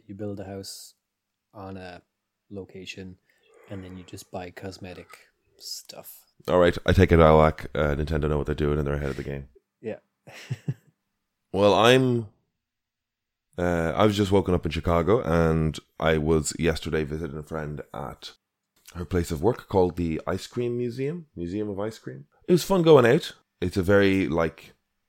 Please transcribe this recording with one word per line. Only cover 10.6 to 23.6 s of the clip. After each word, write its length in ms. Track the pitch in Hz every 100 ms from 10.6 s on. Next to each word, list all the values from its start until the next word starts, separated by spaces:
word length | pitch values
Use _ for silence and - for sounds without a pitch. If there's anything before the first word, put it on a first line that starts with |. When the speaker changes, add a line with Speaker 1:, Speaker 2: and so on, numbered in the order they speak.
| - - _ _ _ _ _ _ _
Speaker 2:
Well, 220 | 92 101
I'm, 540 | 95 113 131 127 120 104 _ _ _ _ _ _ _ _ _ _ _ _ -
uh, 340 | 87 85 82 78
I 100 | 107
was 100 | 104
just 140 | 98
woken 220 | 98 90
up 100 | 87
in 60 | 85
Chicago 480 | 78 90 85 82 117
and 560 | - 85 82 80 78 - _ -
I 200 | 80 80
was 360 | 76 80 73 -
yesterday 460 | 82 78 82 78
visiting 320 | 71 78 82 76
a 40 |
friend 380 | 76 80 76 71 -
at 400 | - 65 - - - _ _ _ _ -
her 100 | 90
place 260 | 87 90 82
of 120 | 80
work 260 | 95 - -
called 280 | 98 90 82
the 240 | 85 80 -
Ice 200 | 95 -
Cream 320 | 120 120 120
Museum, 480 | 123 120 135 175 156 -
Museum 320 | 85 101 104
of 100 | 95
Ice 180 | 110 110
Cream. 280 | - 135 - _ -
It 40 |
was 120 | 175
fun 180 | - 190
going 240 | 160 143 117
out. 260 | 156 - - _ -